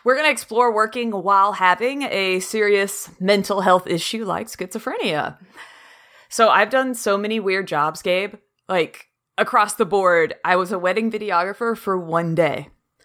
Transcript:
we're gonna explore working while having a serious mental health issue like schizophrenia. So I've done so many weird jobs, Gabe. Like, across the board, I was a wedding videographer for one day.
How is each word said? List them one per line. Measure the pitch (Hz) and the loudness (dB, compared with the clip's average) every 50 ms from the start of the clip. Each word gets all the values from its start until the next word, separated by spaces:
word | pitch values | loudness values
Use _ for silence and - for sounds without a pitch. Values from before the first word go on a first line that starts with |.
| - | 0
we're | 233 262 | 0 2
gonna | 269 302 302 | 2 2 0
explore | 285 226 - - 226 226 247 240 220 | 0 -2 -4 -2 0 2 2 4 2
working | 214 214 220 220 254 240 233 | 2 0 0 -2 -4 -4 -4
while | 208 196 165 190 202 196 196 208 | -4 -4 0 2 4 4 4 4
having | 202 180 185 180 180 - 214 247 277 285 277 | 2 2 2 2 4 2 0 -2 -2 -4 -4
a | - - 196 190 190 185 185 | -4 -2 -2 0 0 0 -2
serious | 185 - - 220 214 208 208 196 196 196 - - - - - - | -2 -4 -2 0 2 2 2 2 2 0 -4 -8 -14 -14 -10 -4
mental | 185 190 208 202 190 - 202 196 | 0 2 2 2 2 0 -2 0
health | 185 190 185 185 185 | 2 4 4 4 2
issue | - 175 165 - - - 220 226 | 0 -4 -4 -4 -4 -6 -6 -6
like | 180 170 180 226 226 | -6 -6 -6 -6 -8
schizophrenia. | - - - - - 226 - - - 494 453 214 160 147 - - 147 - 190 - _ - - - - - - - - - _ _ _ - _ _ | -10 -10 -10 -10 -10 -10 -8 -8 -6 -4 -4 -2 -2 -2 -4 -6 -8 -12 -20 -20 _ -20 -20 -20 -20 -20 -20 -20 -20 -20 _ _ _ -20 _ _
So | - - 226 214 | 0 2 4 6
I've | 135 185 208 233 | 6 4 4 4
done | 254 262 262 262 254 | 2 0 0 0 -2
so | 226 - 220 202 202 | -4 -2 0 0 0
many | 208 208 220 226 | 0 -2 -4 -2
weird | 202 196 190 196 190 - | -2 -2 -2 -2 -2 -2
jobs, | 165 147 147 156 160 - | -2 -2 -2 -2 -4 -4
Gabe. | - 190 180 185 196 202 - - _ _ _ _ _ - | -2 -2 0 0 -2 -4 -8 -14 _ _ _ _ _ -4
Like, | 185 180 160 - - - - _ _ _ _ _ _ - | -2 -2 -2 -2 -6 -12 -20 _ _ _ _ _ _ -4
across | 208 - - 233 208 208 - | -2 0 2 2 2 2 0
the | - 226 | -2 -2
board, | 165 196 196 190 185 175 170 160 151 - - - | 0 0 2 2 4 4 4 2 0 -2 -4 0
I | 170 180 | 0 2
was | 180 185 180 | 2 0 0
a | 214 185 | -4 -2
wedding | 175 180 185 214 220 226 | -2 -2 0 0 -2 -2
videographer | 220 214 214 208 180 170 175 190 202 - 233 233 226 | -4 -6 -4 -2 -2 0 0 -2 -4 -4 -4 -4 -4
for | 220 - 202 190 185 | -4 -4 -4 -4 -4
one | 175 165 165 170 170 170 165 | -2 -2 -2 -2 0 0 0
day. | 160 170 147 135 - 147 - _ _ _ _ _ _ | 0 0 0 0 -4 -8 -12 _ _ _ _ _ _